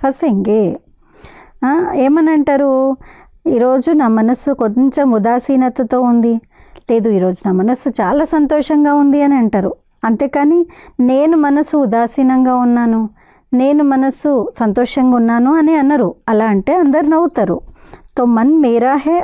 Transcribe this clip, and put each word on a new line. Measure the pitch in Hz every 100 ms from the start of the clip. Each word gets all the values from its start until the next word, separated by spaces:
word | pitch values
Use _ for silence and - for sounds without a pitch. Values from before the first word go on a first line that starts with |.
हंसेंगे। | 277 269 320 196 196 214 190 - - _ _ _ - - - -
ఆ, | 254 311 359
ఏమని | 370 269 311 320
అంటారు? | 311 277 277 277 262 269 269 - - - _ 320
"ఈరోజు | 247 247 262 254
నా | 302 247
మనస్సు | 220 220 247 -
కొంచెం | 277 226 220 269 277 277
ఉదాసీనతతో | 226 214 247 247 269 254 254 247 254
ఉంది," | 254 240 233 226 - _ - - -
లేదు, | 226 214
"ఈరోజు | 202 185 185 202
నా |
మనస్సు | 185 202 247 285
చాలా | - 202 277
సంతోషంగా | 302 320 285 302 285 302 294
ఉంది" | 294 285 285
అని | 285
అంటారు। | 277 226 202 196 - _ _
అంతేకాని | 226 214 277 285 294 339 339 - - -
"నేను | 247 262 311 330
మనసు | 294 285 302 302
ఉదాసీనంగా | 262 226 233 - 262 262 254
ఉన్నాను, | 247 247 240 233 226 220 - _ _ _
నేను | 247 262 294
మనస్సు | 285 269 269 269 302 269 208
సంతోషంగా | - 226 202 240 - 254 247
ఉన్నాను" | 226 233 254
అని | 320 302
అనరు। | 320 269 294 190 - -
అలా | 214 220
అంటే | 196 185
అందరు | 349 302 294 302
నవ్వుతారు। | 320 349 294 190 165 - - - - - -
तो | 240
मन | 226 247 320
मेरा | 269 233 247
है, | 277 294 339